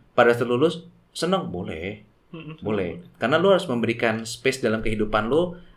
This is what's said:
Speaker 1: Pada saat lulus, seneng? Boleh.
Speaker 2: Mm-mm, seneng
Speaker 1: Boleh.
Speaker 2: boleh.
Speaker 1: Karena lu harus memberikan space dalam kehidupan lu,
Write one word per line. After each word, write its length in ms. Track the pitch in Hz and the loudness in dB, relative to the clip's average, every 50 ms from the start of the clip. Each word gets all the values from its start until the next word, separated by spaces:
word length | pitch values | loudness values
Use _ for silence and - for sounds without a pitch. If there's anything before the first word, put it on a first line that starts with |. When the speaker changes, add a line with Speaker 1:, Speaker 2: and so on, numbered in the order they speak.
| _ _ | _ _
Speaker 1:
Pada 180 | - 127 117 120 | 2 4 6 6
saat 160 | 120 120 127 | 6 4 2
lulus, 380 | 120 120 123 151 170 175 - - - _ _ _ _ | 0 2 2 2 2 0 -2 -14 -20 _ _ _ _
seneng? 380 | _ - 165 175 190 185 147 113 | _ -6 -2 0 0 -2 -2 -6
Boleh. 580 | - 87 104 107 85 78 87 101 110 110 - _ _ _ _ _ | -8 -8 -8 -8 -8 -8 -8 -8 -8 -10 -16 _ _ _ _ _
Speaker 2:
Mm-mm, 240 | 165 160 151 151 160 | -18 -16 -16 -16 -16
seneng 80 | - | -8
Speaker 1:
Boleh. 260 | - 104 110 98 90 85 82 | -6 -4 -2 -2 -2 -4 -6
Speaker 2:
boleh. 240 | - - - _ - | -10 -16 -20 _ -6
Speaker 1:
Karena 180 | 117 123 156 | -2 0 2
lu 140 | 160 185 196 | 4 6 4
harus 160 | 190 170 - | 4 4 2
memberikan 560 | - 120 120 110 113 120 - 120 113 110 113 | -2 -2 -2 0 -2 -2 0 0 0 0 -2
space 380 | 113 - - - - 135 131 - | -6 -8 -12 -2 -2 -2 0 0
dalam 180 | 127 110 110 113 | 0 0 0 0
kehidupan 480 | 110 110 107 107 107 107 107 104 107 | -2 -2 0 0 -2 0 0 -2 0
lu, 300 | 117 139 165 180 180 - - - - - | 2 0 0 0 -2 -6 -16 -20 -20 -20